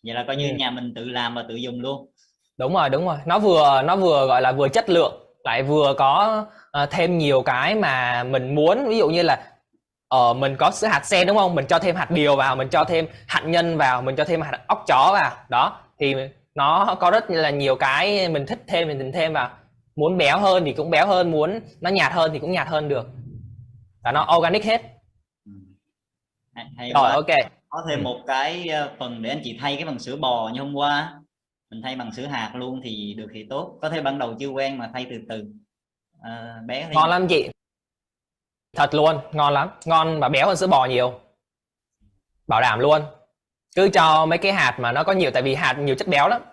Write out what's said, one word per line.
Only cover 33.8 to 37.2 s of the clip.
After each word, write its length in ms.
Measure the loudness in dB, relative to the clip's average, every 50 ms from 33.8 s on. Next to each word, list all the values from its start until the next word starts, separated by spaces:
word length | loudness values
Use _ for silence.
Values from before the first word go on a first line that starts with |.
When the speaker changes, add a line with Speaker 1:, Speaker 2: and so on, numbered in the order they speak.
Speaker 1:
Có 80 | -8 -6
thể 120 | -6 -4
ban 180 | -4 -4 -4 -4
đầu 160 | -6 -8 -8 -10
chưa 80 | -10
quen 300 | -8 -6 -4 -4 -4 -6
mà 120 | -8 -12 -10 -10
thay 120 | -12 -12 -12
từ 60 | -14 -16 -12 -12
từ. 140 | -12 -12 -12 -16 -20 -20 _ _ _ _ _ _ _ _ _ _ _ _
Ờ, 400 | -18 -16 -16 -14 -16 -16 -16 -16 -12
bé 200 | -10 -8 -8 -8
thì 80 | -2 2
Speaker 2:
Ngon 140 | 2 2 4
lắm 180 | 2 0